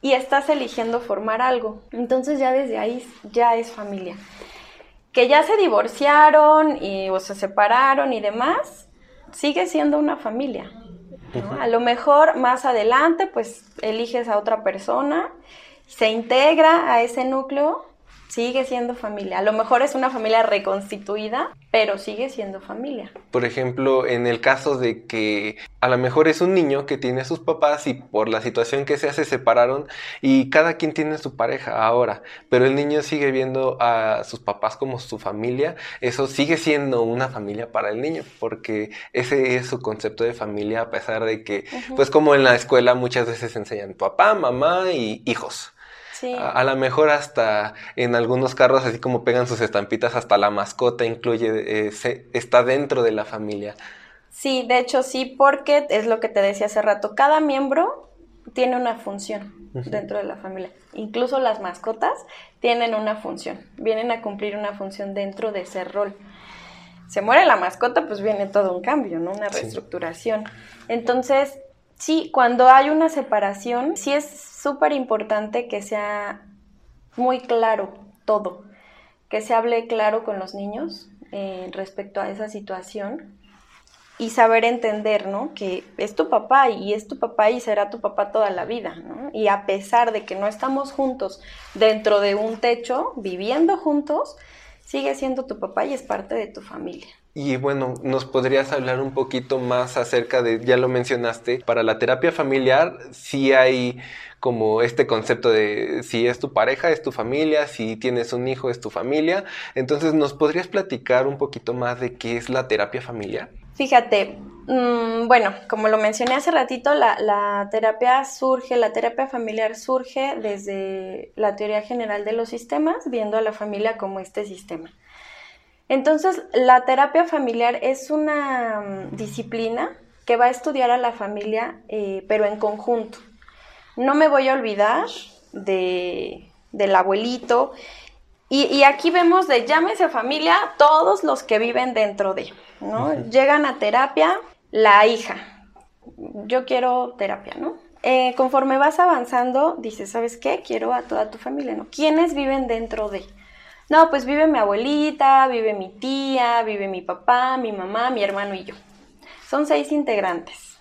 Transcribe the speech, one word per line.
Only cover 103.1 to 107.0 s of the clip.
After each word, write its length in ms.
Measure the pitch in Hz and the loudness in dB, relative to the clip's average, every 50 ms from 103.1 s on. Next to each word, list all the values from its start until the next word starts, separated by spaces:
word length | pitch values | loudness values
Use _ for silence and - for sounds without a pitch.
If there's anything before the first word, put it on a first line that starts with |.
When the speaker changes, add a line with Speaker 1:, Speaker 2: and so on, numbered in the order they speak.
| 127 | -20
Speaker 2:
sí 400 | - - - - 139 135 135 135 | -20 -12 -8 -4 0 4 6 8
hay 480 | 131 127 127 131 127 123 123 123 123 - - - - - - - _ | 8 8 6 6 2 0 -4 -4 -6 -14 -18 -18 -18 -20 -20 -16 _
como 420 | - 127 120 113 110 107 107 110 117 | -4 -2 -2 0 0 0 2 2 2
este 240 | 117 117 - 135 | 0 2 0 2
concepto 440 | - 117 110 107 - 123 113 120 123 | 2 2 -2 0 -2 -2 0 2 4
de 520 | 113 110 107 104 104 110 113 110 - 127 123 | 4 4 4 2 0 -2 -4 -4 -4 -6 -6
si 240 | - - 113 117 | -4 -2 0 0
es 120 | 120 123 123 | 0 0 -2
tu 120 | - 139 - | -6 -2 0
pareja, 380 | 104 110 120 135 135 - 170 | 2 2 2 0 0 0 0
es 120 | 156 - | 0 0